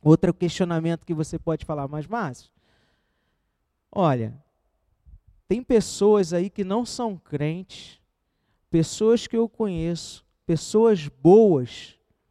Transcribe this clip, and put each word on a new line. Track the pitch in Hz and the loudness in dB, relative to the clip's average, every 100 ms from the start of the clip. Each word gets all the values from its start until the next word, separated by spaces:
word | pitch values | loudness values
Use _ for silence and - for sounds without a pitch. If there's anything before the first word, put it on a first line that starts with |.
Outro | 151 160 185 | 6 4 4
questionamento | - 175 - 180 165 165 165 _ | -2 -6 -4 -4 -2 -4 -6 _
que | |
você | 160 160 160 | -8 -6 -8
pode | - 156 - | -6 -8 -6
falar, | 151 139 | -8 -8
"Mas, | 147 139 | -10 -10
Márcio, | 226 180 123 _ _ _ _ _ _ _ _ _ _ _ _ _ _ _ | -8 -8 -10 _ _ _ _ _ _ _ _ _ _ _ _ _ _ _
olha, | 202 175 127 113 123 _ _ _ _ _ _ _ - _ _ _ | -2 0 0 -4 -10 _ _ _ _ _ _ _ -20 _ _ _
tem | 202 | -6
pessoas | 254 233 - - 202 208 180 | 2 0 0 0 2 4 2
aí | 175 190 | -2 -4
que | - | -6
não | 185 202 240 | -4 -4 -4
são | - 240 185 | -8 -8 -8
crentes, | _ 143 147 170 190 - - _ _ _ _ _ _ _ _ | _ -6 -6 -6 -12 -20 -20 _ _ _ _ _ _ _ _
pessoas | 165 160 - 214 233 - | 0 0 0 2 2 0
que | 233 | -2
eu | 226 | -4
conheço, | _ 214 175 165 170 - - _ _ - | _ -6 -4 -4 -6 -10 -20 _ _ -4
pessoas | 165 - 214 226 202 147 | -4 0 2 4 2 -2
boas, | _ 160 202 220 156 120 - - _ _ _ _ | _ 6 8 8 4 -2 -10 -20 _ _ _ _